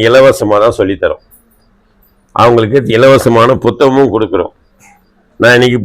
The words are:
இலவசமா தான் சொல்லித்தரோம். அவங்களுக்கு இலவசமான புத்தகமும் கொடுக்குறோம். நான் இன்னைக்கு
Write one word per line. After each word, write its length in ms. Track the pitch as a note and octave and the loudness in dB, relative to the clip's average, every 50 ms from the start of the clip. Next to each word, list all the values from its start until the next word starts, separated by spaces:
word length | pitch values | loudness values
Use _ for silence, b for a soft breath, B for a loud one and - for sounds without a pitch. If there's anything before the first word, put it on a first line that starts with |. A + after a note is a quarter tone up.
| A2 A2+ | 0 2
இலவசமா 500 | A#2+ C3 C3 C3+ B2 - A#2+ G#2+ G#2 G2+ G#2+ | 4 4 4 4 2 0 -2 -2 0 0 0
தான் 120 | A#2 A2+ - | 0 0 -2
சொல்லித்தரோம். 440 | G#2 F#2+ G2 F2 F2+ E2 D2+ - _ _ _ _ _ _ _ _ _ _ _ _ _ _ _ _ _ _ _ _ _ _ _ | -2 -4 -4 -4 -4 -6 -6 -8 _ _ _ _ _ _ _ _ _ _ _ _ _ _ _ _ _ _ _ _ _ _ _
அவங்களுக்கு 440 | - A2 A#2+ A#2+ A#2 A2 G#2 A#2+ C#3 B2 A#2+ A2 A2+ | -2 0 0 0 0 0 0 -2 -4 -2 -2 0 0
இலவசமான 560 | B2 C3+ C3+ C3 - C3 A#2 A2+ A#2 B2 C3 B2 A#2+ | 2 2 2 2 2 0 0 2 2 0 0 -2 -4
புத்தகமும் 480 | A#2+ G2+ - C#3+ C3+ C3 C3+ C#3 B2 - | -6 -2 0 0 0 2 0 0 0 0
கொடுக்குறோம். 380 | A2 A2 F2+ - F#2 E2+ - - _ _ _ _ b b b b b _ _ _ _ _ _ _ - | -4 -4 -4 -4 -6 -6 -8 -10 _ _ _ _ b b b b b _ _ _ _ _ _ _ -2
நான் 160 | - A#2 B2 | 0 2 2
இன்னைக்கு 240 | A#2+ B2 B2+ B2 B2 | 2 2 0 0 -2